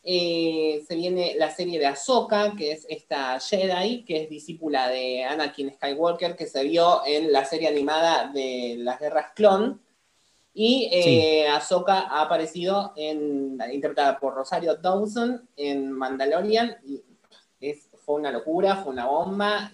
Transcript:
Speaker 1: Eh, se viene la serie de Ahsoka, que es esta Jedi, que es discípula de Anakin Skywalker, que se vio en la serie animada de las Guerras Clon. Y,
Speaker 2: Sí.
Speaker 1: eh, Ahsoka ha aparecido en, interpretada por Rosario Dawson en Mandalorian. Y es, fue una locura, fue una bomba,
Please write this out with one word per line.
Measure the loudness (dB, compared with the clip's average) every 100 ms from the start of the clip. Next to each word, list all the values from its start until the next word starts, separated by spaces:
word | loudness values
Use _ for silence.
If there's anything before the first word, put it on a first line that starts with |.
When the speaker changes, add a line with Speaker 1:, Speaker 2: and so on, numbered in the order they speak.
Speaker 1:
Eh, | -2 0 0 0 0 2 0 -2 -4
se | -4
viene | -2 0 -2 0
la | -2
serie | -2 -4 0
de |
Ahsoka, | 0 0 2 2 2 2 0 -2
que | -6
es | -6 -10
esta | -14 -6 -4 -2 -4
Jedi, | -2 0 0 0 -2 -4 -4
que | -6
es | -6
discípula | -10 -14 -8 -2 0 0
de | -2 -2 -2
Anakin | -4 -4 -4 -6 -8
Skywalker, | -6 -6 0 0 0 -4 -4
que | -6
se | -4
vio | 0 4 6 4
en | 4 2 4
la | 2
serie | 2 0 0
animada | 0 0 2 4 4 0
de | -4 -4 -4 -6 -6
las | -6 -4
Guerras | -2 -2 -4 4
Clon. | 6 6 2 -4 _ _ _ _ _ _ _
Y, | 0 2 4 2
Speaker 2:
Sí. | 2 6 6
Speaker 1:
eh, | 6 4 4
Ahsoka | 2 2 0 4 2
ha | 2 0
aparecido | 0 0 -2 -4 -2 -2 -2 -6
en, | -6 -4 -2 -2 -4 -6 -8
interpretada | -4 -4 0 2 2
por | -2
Rosario | -4 -4 -2 -2 -2
Dawson | 0 0 0 -2 -2 -4 -10 -8
en | -4 -2 -4
Mandalorian. | -4 -4 -2 0 0 2 2 0 -4 -12
Y | -12 -14 _ _ _ _ _
es, | -10 -10 _ _
fue | -4 -2
una | -2
locura, | -4 -2 2 2 2
fue | -4
una | -4 0
bomba, | 0 0 -2 0 0 -4